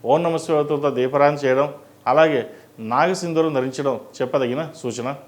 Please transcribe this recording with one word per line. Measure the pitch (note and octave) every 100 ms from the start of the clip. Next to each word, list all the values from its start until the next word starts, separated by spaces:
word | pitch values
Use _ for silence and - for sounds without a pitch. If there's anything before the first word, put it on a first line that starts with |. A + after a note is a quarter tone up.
| A#2
ఓం | D3+ E3+
నమః | D#3+ D#3+
శివాయతో | D3+ D3 D3 C#3+ B2
దీపారాధన | B2+ C#3 C#3+ D3
చేయడం, | C#3 C3 D3 - - - B2
అలాగే | C#3 D#3+ C#3 G#2+ - - - A2
నాగసింధూరం | B2 E3+ F#3 F3 D#3+ D#3+ C#3
ధరించడం | C3 B2+ C#3 A2+ - -
చెప్పదగిన | B2+ C#3+ B2 C3 D#3+ -
సూచన. | B2 A2+ A#2+ C#3+